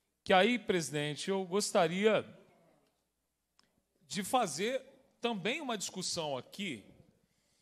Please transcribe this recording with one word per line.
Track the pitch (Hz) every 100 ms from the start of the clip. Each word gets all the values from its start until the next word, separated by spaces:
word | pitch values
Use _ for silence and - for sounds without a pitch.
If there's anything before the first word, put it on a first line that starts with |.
| _ _
que | -
aí, | 185 214 247
presidente, | - 180 135 147 147 139 190
eu | 196 185
gostaria | 196 - 208 165 185 214 180 - - - _ _ _ _ _ _ _ _ _ _ _ _ _ _ _ 135
de | 165
fazer | 190 254 196 139 220 262 - - _ _
também | 233 208 185 311
uma | 269 214
discussão | - 190 170 175 151 127
aqui, | - - 196 107 - - _ _ _ _ _ _